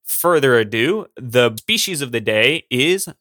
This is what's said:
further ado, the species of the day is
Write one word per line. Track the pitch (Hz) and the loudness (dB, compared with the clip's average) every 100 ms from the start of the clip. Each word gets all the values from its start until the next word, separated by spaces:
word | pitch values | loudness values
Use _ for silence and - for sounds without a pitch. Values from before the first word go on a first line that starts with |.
further | - - 170 160 135 120 | -8 -2 2 2 4 4
ado, | 107 110 139 214 - - | 2 0 0 -2 -6 -14
the | 123 123 120 110 | -2 2 2 0
species | - 220 - 160 | -4 -4 -4 -6
of | 131 | -6
the | 117 | -4
day | 104 107 120 160 - | -2 2 2 0 -4
is | 123 147 190 180 - | 0 0 0 -4 -14